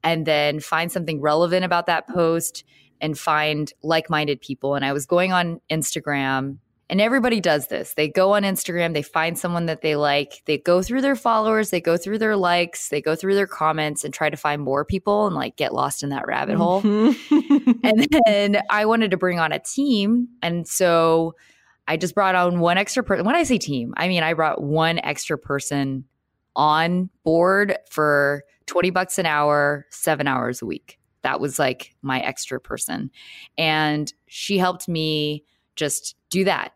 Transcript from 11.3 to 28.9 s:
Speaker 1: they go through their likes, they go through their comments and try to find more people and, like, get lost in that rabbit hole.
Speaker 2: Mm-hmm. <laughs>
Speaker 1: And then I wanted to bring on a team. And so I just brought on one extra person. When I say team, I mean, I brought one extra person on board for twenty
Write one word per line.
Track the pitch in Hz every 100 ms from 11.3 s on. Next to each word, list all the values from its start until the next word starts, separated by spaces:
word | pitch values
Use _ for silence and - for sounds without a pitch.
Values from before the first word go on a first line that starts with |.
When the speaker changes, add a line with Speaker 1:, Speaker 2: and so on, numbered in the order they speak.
| 226 214 220 208
Speaker 1:
they | 180
go | 170 170
through | 196 208
their | 220
likes, | 208 180 175 175 - -
they | 147
go | 156
through | 160 190
their | 196 190
comments | - 156 156 151 156
and | 147
try | - 156
to | 151
find | 151 147
more | 135 139 151
people | 196 208 202 208
and, | 156
like, | 120 -
get | 143
lost | - 135 -
in | 143
that | 135 -
rabbit | - 139 -
hole. | 170 190
Speaker 2:
Mm-hmm. | 208 208 226 240 - 294 - 285 - 233
<laughs> |
Speaker 1:
And | - 220 294 302 226
then | 202 202 202 -
I | 208 214
wanted | 226 220
to | 185
bring | 185 175
on | 160
a | 147
team. | - - 285 214 202 240 240 -
And | 170 170 165
so | - 180 165 165 165 165 - _ _ _ _ -
I | 160
just | 180
brought | - 190
on | 185 180 175
one | 170 180
extra | 202 262
person. | - 196
When | 190 330
I |
say | 285 220
team, | 143 135 117 -
I | 175
mean, | 180
I | 160
brought | 160 156 -
one | 143 156 160 165
extra | - 147 - 151
person | - 139 - 143 135 135 131 _ _ _ _ -
on | 151 156 170 180 185 _
board | 160 165 175 196 202 - _
for | - 151 143 143 143 _ _ -
twenty | 175 180